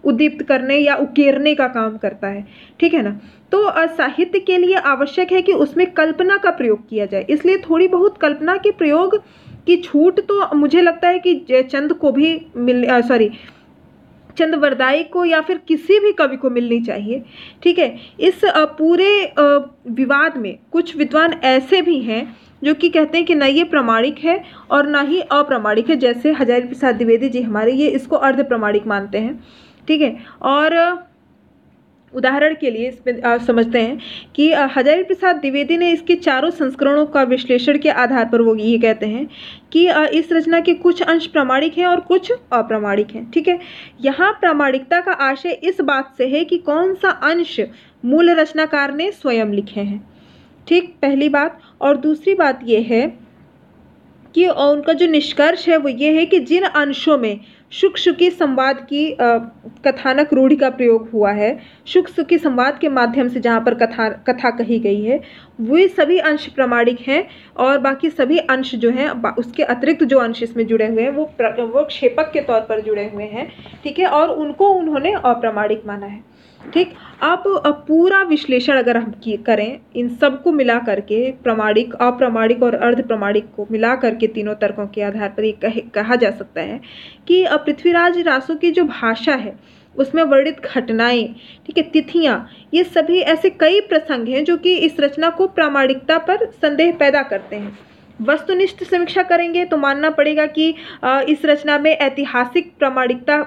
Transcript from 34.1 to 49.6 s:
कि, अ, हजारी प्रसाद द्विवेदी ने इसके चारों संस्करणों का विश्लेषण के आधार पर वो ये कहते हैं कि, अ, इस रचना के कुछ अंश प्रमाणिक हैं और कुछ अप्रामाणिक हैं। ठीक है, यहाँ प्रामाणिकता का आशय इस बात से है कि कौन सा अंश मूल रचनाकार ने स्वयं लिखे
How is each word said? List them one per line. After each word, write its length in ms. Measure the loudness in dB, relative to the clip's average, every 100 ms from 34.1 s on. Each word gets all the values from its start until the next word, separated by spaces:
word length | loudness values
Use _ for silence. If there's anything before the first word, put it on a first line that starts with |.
| -18 -12 0
कि, 160 | 2
अ, 160 | 4 0 2
हजारी 280 | 2 2
प्रसाद 320 | 0 0 0 0
द्विवेदी 420 | -2 -2 -2 0
ने 140 | 2
इसके 240 | 0 0 0
चारों 340 | 2 0 0
संस्करणों 560 | -2 -4 0 2 2 2
का 180 | 0
विश्लेषण 540 | 2 0 0 0 2 2
के 120 | 2
आधार 360 | 0 0 0 0
पर 160 | 2
वो 140 | 2 2
ये 220 | 2 2
कहते 280 | 2 0 -4
हैं 220 | -6 -8 -12 -20 -20 _
कि, 160 | 2 4
अ, 160 | 4 2
इस 200 | 0 0
रचना 260 | -2 2 0
के 140 | 2
कुछ 280 | 2 2 0
अंश 260 | 0 0 0
प्रमाणिक 500 | -2 0 0 0 0
हैं 80 | 0
और 140 | 0
कुछ 320 | 0 -2 0 -6 _
अप्रामाणिक 580 | -2 0 -2 -2 -2 -2
हैं। 200 | -6 -4
ठीक 160 | -2 0
है, 120 | -2 -4 -20 -20 _
यहाँ 300 | -4 0 0
प्रामाणिकता 720 | 2 0 2 0 0 -2 -2
का 100 | -2
आशय 380 | -2 -2 -2 -6
इस 320 | -4 -4 -2
बात 320 | 0 -2 -4 _
से 100 | -2
है 180 | -2 -2
कि 120 | -4
कौन 380 | -2 0 0 0
सा 140 | -2
अंश 500 | 0 -2 0 -2 -4 -8 -8 -20 _ 0
मूल 240 | 4 4
रचनाकार 640 | 4 0 -2 -2 -2 -4
ने 180 | -4 -6
स्वयं 340 | -4 -2 -2 0
लिखे 360 | -2